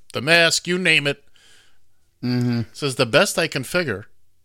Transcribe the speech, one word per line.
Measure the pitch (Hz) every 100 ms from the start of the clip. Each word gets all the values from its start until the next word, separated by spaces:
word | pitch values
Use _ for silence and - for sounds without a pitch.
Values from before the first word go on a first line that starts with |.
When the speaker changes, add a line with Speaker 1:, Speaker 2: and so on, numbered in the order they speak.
| -
Speaker 1:
the | 117
mask, | 123 170 165 - -
you | 180
name | 175 156 143
it. | 139 - - - - - - - _ _ _
Speaker 2:
Mm-hmm. | 123 123 123 120 110
Speaker 1:
Says, | - 143 131
"The | 123
best | 135 202 -
I | 165
can | 143
figure | 127 180 160 95 - - - _